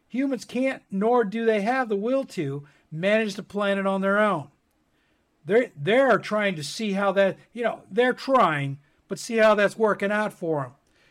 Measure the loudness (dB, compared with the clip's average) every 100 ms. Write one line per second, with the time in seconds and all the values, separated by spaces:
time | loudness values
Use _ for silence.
0 | _ -4 -2 -4 -6 -4 -4 -4 -8 -2
1 | 2 2 0 0 0 0 0 -2 -2 -2
2 | -2 -2 -4 -6 -6 -6 -12 _ _ -4
3 | 0 0 0 -6 -10 -6 -2 -2 -2 -2
4 | 0 2 2 0 -6 _ _ _ _ _
5 | _ _ _ _ 0 2 0 -4 0 2
6 | 4 2 2 -2 -2 -4 -8 -6 -4 0
7 | 0 2 2 0 _ -6 -4 -4 -6 0
8 | 0 0 0 4 4 2 -4 -8 _ _
9 | _ -12 -4 4 4 6 2 2 0 0
10 | -2 -2 -4 -6 -4 -4 -4 -12 _ _
11 | _